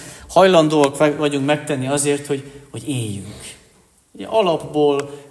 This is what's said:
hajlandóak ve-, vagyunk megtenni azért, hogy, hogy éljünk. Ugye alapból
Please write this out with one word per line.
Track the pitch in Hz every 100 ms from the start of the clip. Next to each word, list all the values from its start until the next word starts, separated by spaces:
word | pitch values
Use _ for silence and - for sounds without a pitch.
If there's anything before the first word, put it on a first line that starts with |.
| - - -
hajlandóak | - 190 180 156 156 139 135
ve-, | 151 147
vagyunk | 151 143 135
megtenni | 151 151 143 131
azért, | 143 143 143 143
hogy, | 139 139 - -
hogy | 113 117
éljünk. | 135 110 98 95 - - - _ _ _ _ _ -
Ugye | -
alapból | 220 196 156 143 151 147 143 139 - -